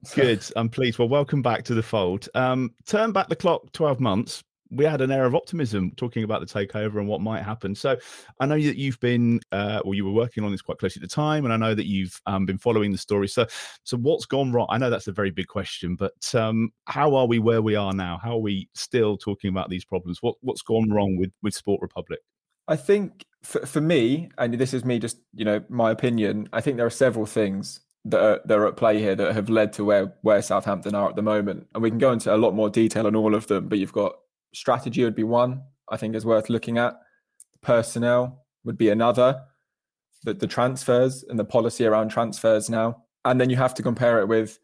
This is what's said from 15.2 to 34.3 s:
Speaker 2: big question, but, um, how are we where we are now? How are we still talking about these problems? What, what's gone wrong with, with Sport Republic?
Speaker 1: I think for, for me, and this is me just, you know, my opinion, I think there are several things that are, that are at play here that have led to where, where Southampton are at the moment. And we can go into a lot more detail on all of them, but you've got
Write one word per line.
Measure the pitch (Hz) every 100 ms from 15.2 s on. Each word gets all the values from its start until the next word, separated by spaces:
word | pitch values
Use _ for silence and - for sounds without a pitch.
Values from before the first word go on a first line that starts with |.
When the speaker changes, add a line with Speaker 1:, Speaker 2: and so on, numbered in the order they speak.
| 98
Speaker 2:
big | 85 90
question, | 101 - - 87 90
but, | 98 - -
um, | 120 110 113 113 -
how | - 139 151
are | 135 123
we | 117
where | 110 113
we | 110 107
are | 101
now? | 95 90 85
How | 113
are | 117
we | 107 98 -
still | - - 123 107 98
talking | - 98 101
about | 92 -
these | 90 -
problems? | 92 90 87
What, | 117 -
what's | 127 -
gone | - 113 110
wrong | 104 101 90
with, | 92 -
with | 104
Sport | - - 98
Republic? | 87 - 82 80 - _ _ _ -
Speaker 1:
I | 151
think | - 208 185 - - _
for, | - -
for | - 156
me, | 156 165 117 147 170 -
and | 120
this | 117 131
is | 131
me | 123 120
just, | 113 - _
you | 107 107
know, | 104 -
my | 123 113
opinion, | 110 123 117 101 104 107
I | 117
think | 147 123
there |
are | 117
several | - 131 117
things | 104 - 104 98 - - _ _
that | 110 104
are, | 107 101
that | - 107
are | 104
at | -
play | 113 107
here | 107
that | 95 87
have | 110 101
led | 110 107
to | - 104
where, | 101 95 -
where | 110 101
Southampton | - 98 104 98 101
are | 104 98
at | 92
the |
moment. | 107 107 101 92 -
And | 110
we | 113
can | 113
go | 135
into | 117 -
a | 107
lot | 113
more | 98 104
detail | 107 110 107 110
on | 110
all | 107
of | 104 -
them, | 95 -
but | 107
you've | 95
got | 107 98 - _